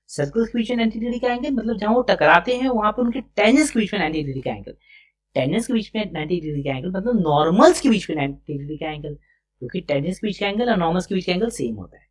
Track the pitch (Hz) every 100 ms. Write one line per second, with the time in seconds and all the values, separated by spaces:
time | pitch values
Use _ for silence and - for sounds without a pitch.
0 | _ - 143 226 226 233 226 240 226 220
1 | 240 240 247 240 294 254 220 208 208 240
2 | 240 196 151 170 175 247 262 233 214 214
3 | 240 247 - - 208 269 294 226 196 208
4 | 156 156 139 131 135 104 - - _ -
5 | _ _ _ - 131 196 233 226 202 220
6 | 208 160 151 175 156 147 139 135 170 190
7 | 220 233 160 147 151 190 320 349 269 208
8 | - 156 139 139 - 143 143 151 160 151
9 | 147 143 _ _ _ _ 131 180 - 143
10 | 165 185 214 190 202 208 240 208 165 180
11 | 180 185 180 180 233 - 120 107 90 -
12 | _